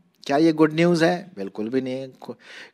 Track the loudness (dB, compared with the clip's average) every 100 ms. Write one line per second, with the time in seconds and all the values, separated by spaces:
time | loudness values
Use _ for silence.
0 | _ _ -2 2 2 4 2 4 2 4
1 | 2 0 -8 -12 -12 -8 -4 -4 -4 -10
2 | -12 -18 -18 -18 -18 -20 -12